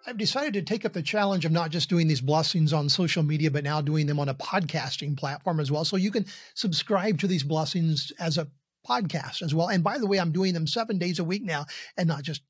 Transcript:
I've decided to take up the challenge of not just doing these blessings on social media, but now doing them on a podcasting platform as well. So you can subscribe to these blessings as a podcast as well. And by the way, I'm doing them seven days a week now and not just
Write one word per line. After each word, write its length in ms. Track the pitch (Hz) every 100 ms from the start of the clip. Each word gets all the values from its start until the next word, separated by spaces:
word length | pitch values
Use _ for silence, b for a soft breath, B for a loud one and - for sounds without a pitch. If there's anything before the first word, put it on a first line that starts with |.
| -
I've 120 | 233
decided 360 | 208 269 294
to 80 | 202
take 220 | 160 214
up 80 | 214
the 100 | 185
challenge 420 | 147 214 202 190
of 80 | 160
not 180 | 165 165
just 180 | 165 135
doing 200 | 175 160
these 120 | 143
blessings 520 | 131 156 156 170 156
on 160 | 156 143
social 340 | - 175 -
media, 280 | 151 151 156
but 140 | 143
now 160 | 143 151
doing 260 | 147 156 147
them 140 | 147
on 80 | 143
a 60 |
podcasting 840 | 135 - 196 165 160 143 - 147 139
platform 440 | 139 143 - 160
as 100 | 139
well. 140 | 147
So 120 | 160 190
you 140 | 196
can 160 | 214 196 B B
subscribe 640 | - 208 165 - 202 202 165
to 60 | 202
these 160 | 180
blessings 720 | 139 156 147 175 160 151 - -
as 180 | 165 156
a 120 | 147 _ _ _ -
podcast 560 | 247 190 160 139 -
as 120 | 170
well. 140 | 156 170
And 140 | 196
by 160 | 170 254
the 80 | 208
way, 120 | 196
I'm 140 | 170
doing 200 | 160 190
them 140 | 170 160
seven 320 | - 226 196
days 200 | 180 170
a 60 |
week 180 | 165 196
now 220 | 233 151 156 B B -
and 100 | 170
not 160 | 147
just 200 | 147 147